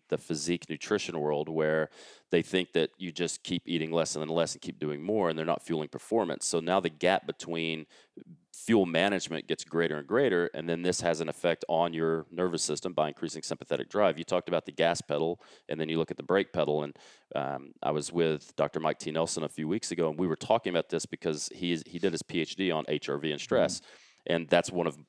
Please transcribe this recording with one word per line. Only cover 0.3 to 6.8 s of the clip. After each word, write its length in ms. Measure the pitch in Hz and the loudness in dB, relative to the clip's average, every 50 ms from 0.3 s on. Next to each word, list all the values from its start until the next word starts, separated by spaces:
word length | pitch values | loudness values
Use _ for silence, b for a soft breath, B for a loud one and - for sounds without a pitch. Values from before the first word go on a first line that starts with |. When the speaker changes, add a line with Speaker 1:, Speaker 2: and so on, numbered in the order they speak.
| 82 76 73 82 87 85 - - | -6 -4 -2 -2 -2 -2 -2 -6
Speaker 1:
nutrition 500 | 80 76 - - 107 101 - - 85 80 | -10 -8 -4 -2 -2 -2 -2 -2 -4 -2
world 300 | 73 76 76 73 76 80 | -2 0 0 0 -2 -2
where 400 | 80 80 78 78 78 78 78 - B B B B B B B B | 0 0 2 2 2 2 0 -2 B B B B B B B B
they 120 | - 85 | 2 2
think 300 | - - - 95 90 - - | 2 4 2 2 2 2 2
that 180 | 85 80 - _ - | 2 2 0 _ -6
you 140 | 92 90 | -10 -8
just 320 | 78 - 87 82 - - - | -4 -4 -4 -4 -4 -6 -6
keep 200 | - 90 85 - | -4 -4 -4 -4
eating 260 | - 85 82 80 80 | -2 -2 -2 -2 0
less 240 | 80 85 80 - - | 0 0 0 0 -2
and 60 | 78 | -4
then 80 | 76 78 80 | -4 -2 2
less 200 | 82 82 76 - | 2 2 2 0
and 80 | - | -8
keep 160 | - - - - | -10 -12 -8 -6
doing 220 | 78 76 76 71 78 | -4 -4 -4 -4 -2
more, 260 | 95 107 110 95 85 | -2 0 2 2 2
and 80 | 80 80 | 0 0
they're 80 | 80 | 0
not 180 | 82 80 - - | -2 -2 -2 -2
fueling 220 | - 85 78 76 71 | -4 -4 -4 -4 -6
performance. 560 | - 65 - - 110 113 104 85 71 - - | -8 -12 -6 0 0 2 2 0 -2 -4 -4
So 140 | - - 85 | -2 -2 0
now 180 | 80 85 92 | 2 2 2
the 100 | 98 | 2